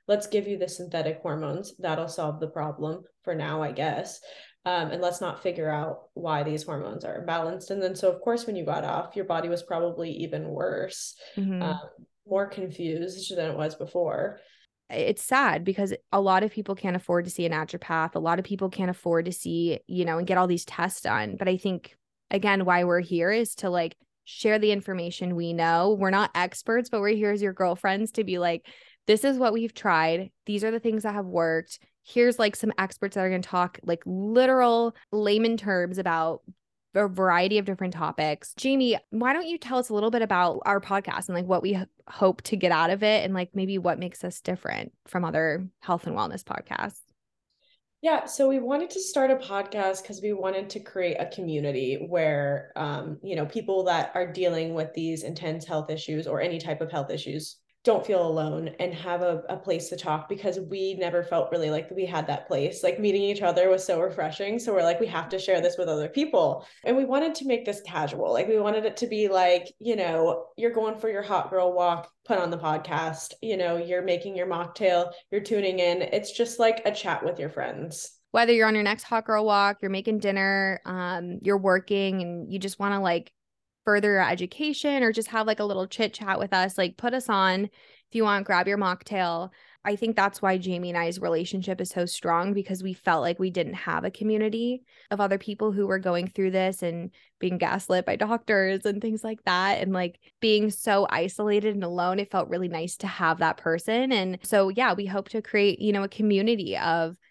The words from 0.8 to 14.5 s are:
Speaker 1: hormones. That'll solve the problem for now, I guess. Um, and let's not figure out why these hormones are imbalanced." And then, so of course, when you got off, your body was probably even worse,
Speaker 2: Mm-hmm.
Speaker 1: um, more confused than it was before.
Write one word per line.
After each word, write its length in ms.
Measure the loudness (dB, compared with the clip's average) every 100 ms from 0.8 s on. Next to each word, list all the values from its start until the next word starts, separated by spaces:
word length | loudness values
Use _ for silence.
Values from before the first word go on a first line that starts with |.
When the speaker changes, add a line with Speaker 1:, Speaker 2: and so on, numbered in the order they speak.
| -6 -4 -2 -4
Speaker 1:
hormones. 520 | -6 -4 -4 -6 -8 -6
That'll 280 | -4 -2 -4
solve 320 | -4 -4 -4
the 80 | -6
problem 540 | -6 -6 -6 -6 -8 -12 _
for 100 | -6
now, 300 | -4 -4 -4
I 80 | -4
guess. 500 | -4 -2 -2 -6 -12 -18 -20 -20 _
Um, 280 | -2 -2 -2
and 100 | -2
let's 180 | -2 -2
not 220 | -6 -4
figure 300 | -4 -2 -2
out 380 | -2 -4 -8 -12
why 300 | -8 -2 -2
these 180 | 0 -4
hormones 420 | -6 -8 -6 -8
are 220 | -8 -8 -4
imbalanced." 460 | -4 -4 -6 -6
And 100 | -4
then, 140 | -4 0
so 160 | 0
of 100 | 0
course, 240 | -2 -2 -2
when 100 | -6
you 80 |
got 200 | -4 -4
off, 320 | -2 -4 -6 -8
your 100 | -4
body 240 | -2 -2
was 140 | -4
probably 480 | -4 -2 -2 -4 -8
even 380 | -6 -6 -6 -6
worse, 640 | -4 -4 -4 -6 -8 -14 -14 -14 -6
Speaker 2:
Mm-hmm. 280 | -4 -2
Speaker 1:
um, 160 | -2 -4 -8 -20 -20 _ -4
more 180 | -2 -2
confused 920 | -6 -10 -6 -6 -4 -6 -8 -8 -4
than 140 | -4
it 80 | -2
was 160 | -4
before. 680 | -6 -6 -2 -2 -2 -4 -6 -20